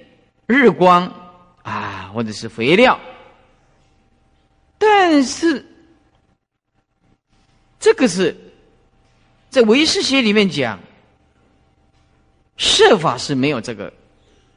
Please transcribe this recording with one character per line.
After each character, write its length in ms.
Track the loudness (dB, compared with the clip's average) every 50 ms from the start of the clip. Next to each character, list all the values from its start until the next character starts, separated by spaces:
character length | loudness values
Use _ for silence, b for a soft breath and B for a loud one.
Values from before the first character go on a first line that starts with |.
| -20 _ _ _ _ _ _ _ _
日 240 | -2 0 2 4 2
光 420 | 2 4 4 4 4 4 2 -2 -10 -16 -20 -20 -20 -20 _ _ _ _ -16
啊， 480 | -12 -12 -10 -10 -12 -12 -14 -16 -12 -8
或 80 | -8
者 100 | -8 -8 -8
是 160 | -12 -14 -14
肥 260 | -10 -4 -2 2 2
料。 240 | 4 4 4 2 0 -6 -16 -20 -20 -20 -20 _ _ _ _ _ _ _ _ _ _ _ _ _ _ _ _ _ _ _ _ _ _ _ _ _ _ _ _ _
但 460 | -2 0 2 2 2 2 2 2 2 0
是 420 | 0 -4 -4 -2 -2 -2 -4 -8 -16 _ _ _ _ _ _ _ _ _ _ _ _ _ _ _ _ _ _ _ _ _ _ _ _ _ _ _ _ _ _ _ _ _ _ _ _ _ _ _ _ _ _
这 140 | 0 0 2
个 140 | 2 0
是 280 | -2 0 0 -4 -4 -4 -8 -16 -20 _ _ _ _ _ _ _ _ _ _ _ _ _ _ _ _ _ _ _ _
在 120 | 0 2
唯 240 | 4 4 4 2 2
识 160 | 0 -2 -2
学 200 | -2 -2 0 0
里 120 | 0 2 2
面 160 | 2 0 0
讲， 300 | -2 -4 -6 -6 -6 -10 -14 -20 _ _ _ _ _ _ _ _ _ _ _ _ _ _ _ _ _ _ _ _ _ _ _ _ _ _ _ _ _ _ _ _ _
设 400 | -6 -4 0 2 4 4 4 4
法 180 | 2 0 -2 -4
是 180 | -4 -6 -6 -4
没 140 | -4 -2 -4
有 120 | -4 -6
这 140 | -8 -10 -12
个， 180 | -12 -12 -14 -16 _ _ _ _ _ _ _ _ _ _ _ _